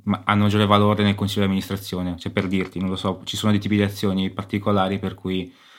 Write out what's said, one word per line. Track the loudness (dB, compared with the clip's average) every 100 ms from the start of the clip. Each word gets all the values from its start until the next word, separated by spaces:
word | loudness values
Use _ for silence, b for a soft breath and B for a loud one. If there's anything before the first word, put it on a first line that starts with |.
ma-, | -4 -2
hanno | 2 2
maggiore | 4 4
valore | 4 6 4 4
nel | 2
consiglio | 2 -2 0
di | 0
amministrazione, | 0 -2 -8 -6 -6 -6 -6
cioè, | -6
per | -4 -2
dirti, | -2 -2 -4
non | -4
lo |
so, | -2 -4 -4
ci | -8
sono | -2 0
dei | 0
tipi | 2
di | 2
azioni | 2 0 -2 0 -2
particolari | -6 -6 -4 0 2 0 -2
per | -6
cui | -6 -6 -6 -6 b b